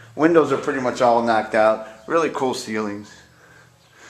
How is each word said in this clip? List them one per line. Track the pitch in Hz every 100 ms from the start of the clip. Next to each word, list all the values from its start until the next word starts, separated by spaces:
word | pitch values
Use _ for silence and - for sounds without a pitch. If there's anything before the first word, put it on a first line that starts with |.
| - -
Windows | 160 165 139
are | 135
pretty | - 135
much | 127 117
all | 123 117
knocked | 117 110 110
out. | 113 110 110 - - -
Really | 165 151
cool | - 131
ceilings. | - - 110 107 104 104 - _ _ _ - _ _ _ _